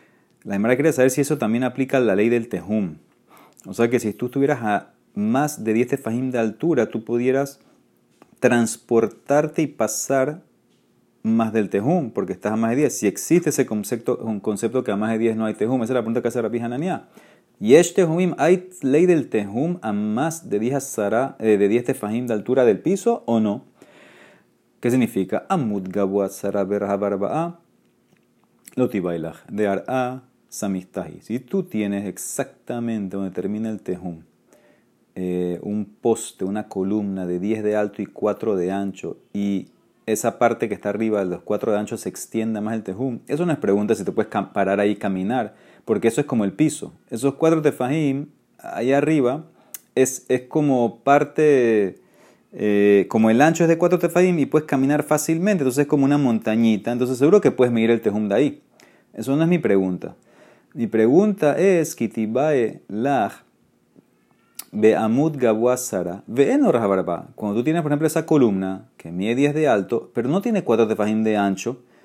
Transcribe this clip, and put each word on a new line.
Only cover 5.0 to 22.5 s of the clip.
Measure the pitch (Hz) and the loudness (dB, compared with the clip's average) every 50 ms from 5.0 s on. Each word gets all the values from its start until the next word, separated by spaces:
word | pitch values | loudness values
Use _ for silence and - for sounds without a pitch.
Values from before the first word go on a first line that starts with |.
| _ _ _ | _ _ _
más | 101 104 110 117 135 151 147 - - 113 | -4 -2 0 0 0 0 -2 -4 -6 -4
de | 110 107 | -2 0
diez | 117 120 123 | 0 0 0
tefajim | 139 131 - 113 113 123 131 131 | -2 -4 -4 -4 -4 -4 -4 -4
de | 123 120 | -2 -2
altura, | 113 110 104 - - 170 156 123 110 107 | -2 -2 -2 -2 -2 0 2 2 0 0
tú | - 113 113 | -2 -8 -6
pudieras | - 120 120 123 127 131 135 143 139 - - _ _ _ _ _ _ _ _ _ _ _ _ - _ _ _ | -4 -4 0 0 0 0 0 -2 -4 -8 -16 _ _ _ _ _ _ _ _ _ _ _ _ -20 _ _ _
transportarte | - 120 120 120 117 113 - - _ - 120 113 110 104 - - _ - 143 147 156 151 151 - | 2 4 4 4 2 0 -2 -8 _ 2 2 2 2 2 -2 -10 _ 0 2 2 2 0 -2 -4
y | 160 127 | -4 -4
pasar | - - 113 107 - - - - 139 135 131 147 156 185 - _ _ _ _ _ _ _ _ _ _ _ _ _ _ _ | -2 -4 -4 -4 -4 -6 -4 -2 0 0 0 0 -4 -8 -14 _ _ _ _ _ _ _ _ _ _ _ _ _ _ _
más | - 110 113 113 113 110 | -2 0 0 0 0 0
del | 104 113 104 90 | 0 0 0 0
Tehum, | - 98 107 135 175 180 139 110 | 0 0 0 0 0 0 -2 -4
porque | - 104 95 90 | -4 -6 -6 -4
estás | 92 - - 104 110 | -6 -6 -4 -2 0
a | |
más | 110 113 113 | 0 0 0
de | 120 139 | 0 0
diez. | 151 123 - - | 0 0 0 0
Si | 107 101 | -2 -2
existe | - - - - 165 175 175 156 | -2 -2 0 2 2 2 2 2
ese | 143 - 127 | 0 0 -2
concepto, | - 110 107 101 - 123 117 - - 120 - - | -2 -2 -4 -4 -4 -6 -6 -4 -4 -4 -4 -4
un | 113 107 101 | -6 -6 -4
concepto | - 113 107 98 117 107 113 127 117 | -4 -4 -4 -2 -4 -2 -2 -2 -2
que | - | -2
a | 101 | -2
más | 101 107 113 | -2 -2 -2
de | 113 110 | -2 0
diez | 113 113 110 | 0 0 0
no | 110 113 | 0 -4
hay | 110 104 | -4 -2
Tehum, | - 107 117 131 127 113 | -2 -2 -2 0 -2 -2
esa | 110 | -2
es | 131 | -2
la | 123 | -2
pregunta | 110 113 117 120 | -2 -2 -2 -2
que | 113 117 | -2 -2
hace | 113 123 | -2 -2
Rabbi | 113 107 117 117 | -4 -2 -4 -4
Hanania. | 117 117 120 131 160 180 156 - - _ _ - - _ _ _ _ _ _ _ | -6 -6 -6 -6 -4 -4 -6 -6 -8 _ _ -20 -20 _ _ _ _ _ _ _
¿Yesh | 98 110 131 160 175 175 - | 4 8 8 8 8 6 2
Tehumim, | 208 180 160 160 175 185 180 - - | 2 2 2 2 0 0 0 0 0
hay | 139 165 185 180 180 - - - | 2 4 4 2 2 -6 -12 -6
ley | - 131 135 156 180 | -2 2 4 4 6
del | 180 180 156 123 - | 6 4 2 2 0
Tehum | - 110 104 98 101 120 147 175 175 175 | -2 -2 -2 -2 -4 -2 -2 -2 -4 -4
a | - 110 | -6 -4
más | 104 104 104 107 107 120 151 165 156 - - - | -4 -2 -2 -2 -2 -2 -2 -4 -4 -8 -8 -4
de | 104 104 | -4 -2
diez | 110 123 139 | -2 -2 -2
asara, | 135 131 - - 113 104 101 107 117 131 131 - - | -2 -4 -4 -4 -4 -2 0 0 0 0 -2 -4 -2
eh, | 110 110 107 98 | 2 2 4 4
de | 101 98 | 4 4
diez | 110 120 120 | 2 2 0
tefajim | - 131 - 107 104 110 120 127 | -2 -4 -4 -4 -4 -4 -4 -4
de | 120 113 | -4 -4
altura | 107 98 - | -4 -2 0